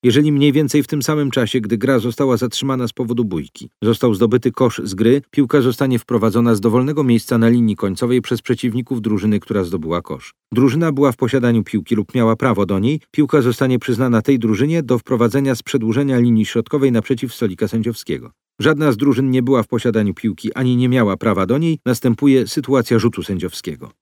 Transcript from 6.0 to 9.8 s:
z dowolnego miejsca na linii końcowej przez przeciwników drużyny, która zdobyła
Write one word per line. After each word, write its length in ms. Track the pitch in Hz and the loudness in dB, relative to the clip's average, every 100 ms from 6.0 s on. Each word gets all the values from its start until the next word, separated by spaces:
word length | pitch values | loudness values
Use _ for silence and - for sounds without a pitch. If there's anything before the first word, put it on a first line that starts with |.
| - 120 110 107 120 110 | 0 0 2 2 2 2
z 40 | |
dowolnego 440 | 110 120 131 151 | 2 2 0 0
miejsca 340 | 135 117 - 120 | 2 2 2 2
na 120 | 113 | 4
linii 260 | 120 113 101 | 4 2 0
końcowej 460 | 101 92 120 123 | -4 -4 0 0
przez 200 | - 117 | 0 -6
przeciwników 600 | - 113 127 113 120 123 | -2 -2 -2 -4 -6 -6
drużyny, 380 | 110 104 107 104 | -2 0 0 -2
która 240 | - 101 | -2 -4
zdobyła 380 | 87 90 | -4 -6